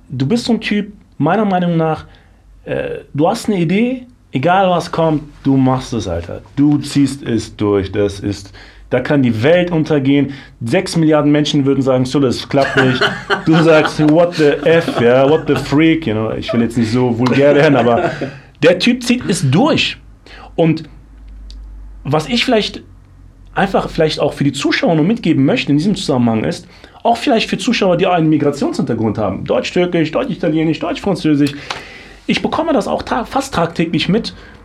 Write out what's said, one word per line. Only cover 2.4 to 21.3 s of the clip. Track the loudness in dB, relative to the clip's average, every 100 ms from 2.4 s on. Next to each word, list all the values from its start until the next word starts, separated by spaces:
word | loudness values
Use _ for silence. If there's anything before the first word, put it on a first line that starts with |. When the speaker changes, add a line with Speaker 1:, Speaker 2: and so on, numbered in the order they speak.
| -20 -20
Speaker 1:
äh, | -8 -6 -6 -8 -8
du | -2 0
hast | 0 -2
eine | 0
Idee, | 0 0 0 -4 -10 _ _
egal | -4 2 2 2
was | 0 -2
kommt, | -2 0 0 -4 -6
du | 0 2
machst | 2 0 -2
es, | -6 -4
Alter. | -6 -8 -12 -10 0
Du | 2 2
ziehst | 0 0 0 -2
es | -4 -4 -4
durch. | -4 0 0 0
Das | -2 -2 -2
ist | -6 -8 -12 -20 -20 -20 -4
da | -4
kann | 0 2
die | 2 2
Welt | 2 2 2
untergehen. | -2 0 0 2 2 0 -6 -18 -12
Sechs | -4 -2 -2 0
Milliarden | 2 4 4
Menschen | 2 2 0 0
würden | 0
sagen, | 2 0 0
„So, | 0
das | 0 -2 -2
klappt | 0 0 2
nicht.“ | 2 0 -2 -4
Speaker 2:
<laughs> | -6 -4
Speaker 1:
Du | 2 4
sagst, | 6 4 2 0 2
„What | 4 2 2
the | 2 2
F, | 2 2 2 0
ja, | 4 4 4
what | 2 0
the | -2
freak“, | 0 2 4 2 -2
you |
know? | -4 -4
Ich | -6 -4
will | -2
jetzt | 0 0
nicht | 0
so | 0 0 0
vulgär | 0 4 4
werden, | 6 4 4
aber | 4 2 0 -4 -10 -12 -20 0
der | 2 4
Typ | 2 0
zieht | 0 -2 -2
es | -2 2
durch. | 2 2 0 -2 -8 -18 -20 -20 -20 -8
Und | 0 2 0 -4 -20 -20 -20 -20